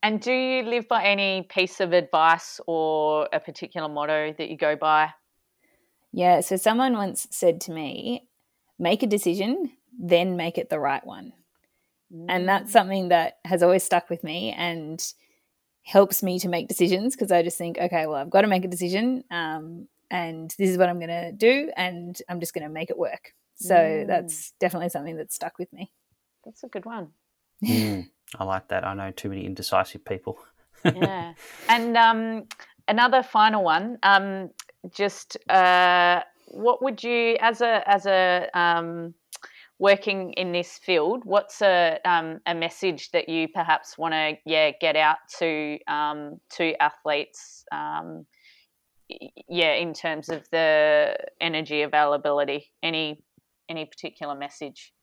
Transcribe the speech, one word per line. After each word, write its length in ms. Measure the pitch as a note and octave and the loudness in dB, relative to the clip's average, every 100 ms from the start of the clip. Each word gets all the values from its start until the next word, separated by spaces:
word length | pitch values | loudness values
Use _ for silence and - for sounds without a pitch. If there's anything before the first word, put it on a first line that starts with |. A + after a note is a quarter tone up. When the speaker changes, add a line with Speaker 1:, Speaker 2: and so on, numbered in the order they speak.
Speaker 1:
and 200 | G#3+ G#3+ | 0 0
do 100 | A3+ | 0
you 320 | B3+ B3+ B3+ | -2 0 -2
live 240 | A3+ A#3+ A3+ | -2 -4 0
by 160 | A#3 | 0
any 380 | G3 G3+ G3 F#3+ | 2 2 0 -2
piece 380 | F3+ - F3+ - | -4 -2 -2 -2
of 100 | F#3 | 2
advice 720 | F3 F3 E3+ D#3+ E3 - - - | 2 2 4 4 4 0 -14 -6
or 640 | E3 D#3+ D#3 D3+ D3+ D3+ | -2 0 0 0 0 0
a 80 | D#3 | -4
particular 480 | - D3+ - - D#3 | -6 -14 -12 -8 -8
motto 440 | D3 D3 D#3 D3+ D3+ | -6 -2 -2 -2 -6
that 120 | E3 | -10
you 60 | D#3+ | -4
go 220 | D#3 D3+ | -2 0
by? 320 | D#3 D#3 D#3 - _ _ _ _ _ _ _ _ _ | 2 2 2 -4 _ _ _ _ _ _ _ _ _
Speaker 2:
Yeah, 260 | - F3+ F3 | 0 4 4
so 160 | - F#3+ | 4 0
someone 380 | A3 A3+ C4 | 0 2 0
once 340 | A#3 G3+ - - | 0 -2 -6 -10
said 280 | - F3+ E3 | 0 0 0
to 100 | - | -4
me, 560 | D#3+ D3 - - A#3+ _ _ _ _ _ _ | -8 -8 -10 -8 -10 _ _ _ _ _ _
"Make 240 | E3+ G3+ | 0 0
a 40 | A#3+ | 0
decision, 640 | G#3 F3+ F3 G3+ D4+ D#4+ _ _ B3 | 0 0 -2 -2 -2 -6 _ _ -12
then 380 | F3 E3+ F#3 F3 | 2 2 4 -2
make 200 | E3 E3+ | -4 -4
it 120 | E3 | -4
the 100 | D#3 | -2
right 260 | C#3 C3+ - | -2 -2 -6
one." 280 | - - - _ _ _ _ _ _ _ E3+ E3+ | -16 -18 -20 _ _ _ _ _ _ _ -16 -4
And 180 | F3+ F3+ | -2 2
that's 220 | G3 G3+ | 0 4
Speaker 1:
Mm. 40 | |
Speaker 2:
something 340 | A#3 F#3+ G3 F3+ | 4 4 -2 2
that 300 | F3 E3 - | 2 2 -6
has 180 | - F3+ | -4 2
always 220 | F3 F#3 | 4 4
stuck 260 | - F3 - | 2 0 0
with 140 | - | -10
me 300 | D#3+ E3 C#3+ - | -8 -6 -6 -4
and 480 | F3 E3+ D#3 D#3+ - - _ _ _ _ _ _ | -4 -4 -8 -10 -10 -12 _ _ _ _ _ _
helps 400 | - G3 G3 - | 2 4 4 2
me 160 | G3 F3+ | -2 -4
to 100 | F#3 | -2
make 180 | F3 - | -4 -4
decisions 480 | - F3 F3+ A3+ C4 | 0 2 2 -2 -4
'cause 160 | G3+ | 2
I 120 | F3 | 2
just 140 | E3+ - | 2 -2
think, 200 | E3+ E3 | -8 -4
"Okay, 300 | F3 F3 D#3 | -4 -2 -2
well, 80 | D3 | -4
I've 140 | D3 | 2
gotta 180 | F#3+ G#3 | 4 4
make 160 | F#3+ F#3 | 2 -2
a 40 | |
decision, 540 | F3 F3+ F#3 A#3+ B3+ - | -6 -4 -2 -2 -4 -6
um, 580 | F3 E3 D#3+ D#3 E3+ - _ _ | -8 -6 -8 -10 -16 -20 _ _
and 400 | F3+ E3+ D#3+ E3 - | -6 -6 -8 -12 -2
this 120 | F#3+ | 0
is 80 | F3+ | 2
what 120 | F3+ | 2
I'm 100 | F3 | 0
gonna 320 | E3 E3+ E3+ | -6 -8 -8
do, 380 | G3+ A3 C4 D#4 - | 2 4 4 0 -4
and 420 | F3+ F3 F3 F3+ - | -4 -4 -12 -14 -10
I'm 100 | F3+ | -8
just 140 | E3 | -8
gonna 160 | - D3+ | -8 -10
make 200 | D#3 E3+ | -8 -8
it 80 | - | -4
work." 360 | E3+ - - _ _ _ | -4 -4 -16 _ _ _
So 200 | F#3 F3+ | 4 6
Speaker 1:
Mm. 320 | D#3+ D#3 D3+ | 6 2 0
Speaker 2:
that's 440 | F3 F3 - - _ | -2 -2 -10 -12 _
definitely 300 | F#3 F3 F3 | -2 -2 -6
something 260 | F3 C#3+ E3 | -6 -10 -12
that's 180 | D#3 - | -10 -10
stuck 220 | E3 _ | -10 _
with 120 | F3+ | -14
me. 180 | F#3+ G3+ _ _ _ _ _ - | -12 -18 _ _ _ _ _ -20
Speaker 1:
That's 180 | A3 | -20
a 40 | B3+ | -14
good 160 | G#3+ G#3 | -14 -12
one. 280 | A3+ E3 _ _ _ _ _ | -14 -14 _ _ _ _ _
Speaker 3:
Mm, 460 | G#3+ A2+ G#2+ G2 F2 _ _ - | -2 0 0 -4 -10 _ _ -10
I 60 | |
like 240 | F#2+ F#2+ - | -4 -4 -4
that. 180 | F#2 F2+ | -4 -4
I 80 | |
know 160 | G2 F#2+ | -6 -8
too 180 | F#2+ G#2 | -10 -10
many 160 | F#2+ F#2+ | -8 -10
indecisive 580 | F#2+ F#2+ F#2+ F#2+ - - | -8 0 0 0 -6 -10
people. 320 | F#2+ - - - _ _ _ | -10 -8 -12 -14 _ _ _
<laughs> 100 | F#3+ | -2
Speaker 1:
Yeah. 400 | D3 G3 F#3+ E3+ E3 - - - | 0 -2 -2 -10 -14 -20 -20 2
And, 280 | A#3 A#3 A3+ | 2 4 4
um, 500 | A3+ A3 A3+ A3+ - - - _ - | 6 4 -2 -6 -10 -20 -20 _ -2
another 340 | G#3+ A#3+ C4 | 2 6 4
final 400 | B3 A3 G#3+ G#3+ | 2 4 4 4
one, 340 | F3+ D#3+ G#3 A#3 | 2 2 0 0
um, 480 | G3 G3 G3 F#3+ F#3+ _ - _ F3+ | 4 4 4 -6 -10 _ -20 _ -20
just, 460 | - G3+ - - - _ | -2 -2 -2 -16 -16 _
uh, 720 | F#3+ F#3 F3+ F3+ F3+ F3 F3 - _ _ | 4 6 8 6 6 6 4 0 _ _
what 340 | - A3 A#3+ | -2 0 2
would 200 | C4 A3 | 0 -4
you, 320 | A#3 A#3+ A#3 A3+ | -2 0 2 2
as 220 | A3+ A3+ | 2 2
a, 200 | A#3+ A3 - | 2 2 2
as 160 | G3+ G3 | 2 4
a, 420 | F#3+ F#3 F3+ F3 | 4 4 2 0
um, 600 | F3+ F3 E3+ E3 E3+ E3+ E3+ _ - - - - _ | 0 2 2 -2 -8 -10 -12 _ -20 -20 -20 -20 _
working 540 | G3 G3 G3 G3 F#3 | 4 4 2 -6 -6
in 180 | - F3+ | -6 -4
this 260 | F3 F3 - | -4 -6 -12
field, 460 | - F3 D3+ B3 A#3 | 0 2 2 -2 0
what's 360 | G3 G3+ - | 0 0 0
a, 360 | G3+ F3+ E3+ D#3+ F3+ | 2 4 2 0 0
um, 340 | E3+ D#3+ D#3+ - | 0 -2 -8 -6
a 80 | |
message 560 | E3+ E3 - F#3+ D3+ - | -4 -4 -4 -4 -4 -2
that 160 | E3+ - | -2 -2
you 200 | E3 D#3+ | -4 -4
perhaps 500 | F#3 E3 D#3 - - | -4 0 0 -2 -8
wanna, 400 | D#3+ D#3+ D#3 D3+ - | -4 -2 -2 -4 -4
yeah, 260 | D#3 D#3 C#3 | 2 2 0
get 160 | E3 D3+ | -2 2
out 220 | D#3 D#3+ _ - | 2 0 _ -6
to, 400 | E3+ D#3 D3+ D3 - | -4 -2 -6 -8 -8
um, 520 | D3 D3+ D3+ D3 D3+ _ - | -4 -4 -6 -12 -16 _ -4
to 220 | E3+ - | -4 0
athletes, 840 | D3 - - D3 - - - - - | -2 -2 -4 -4 -4 -14 -20 -20 -14
um, 540 | D3+ D3+ D#3 - D#3+ D#3+ _ _ _ _ _ _ _ _ | -10 -8 -8 -10 -16 -18 _ _ _ _ _ _ _ _
y-, 200 | - - _ _ | -20 -20 _ _
yeah, 240 | F3 E3 | 0 0
in 200 | D3+ E3+ | 0 -2
terms 360 | D3+ E3+ D#3 D3 | -6 -8 -8 -8
of 180 | E3 - | -12 -6
the 680 | E3 D#3+ D#3 D3+ D3+ D3+ - - _ | 0 2 4 4 4 2 -2 -10 _
energy 400 | E3 D#3+ D#3+ D3+ | -4 -4 -4 -4
availability? 880 | D3 D3+ D3 D3 D3 C#3+ C#3+ D3 - _ | 0 2 2 0 0 0 -2 -4 -10 _
Any, 400 | E3 D#3+ D#3 D3+ _ _ _ _ _ | -6 -4 -6 -10 _ _ _ _ _
any 180 | E3 D#3 | -12 -12
particular 500 | - E3 _ D3+ C#3 | -14 -16 _ -12 -10
message? 580 | C#3+ - D3 C3 - _ | -12 -12 -14 -14 -20 _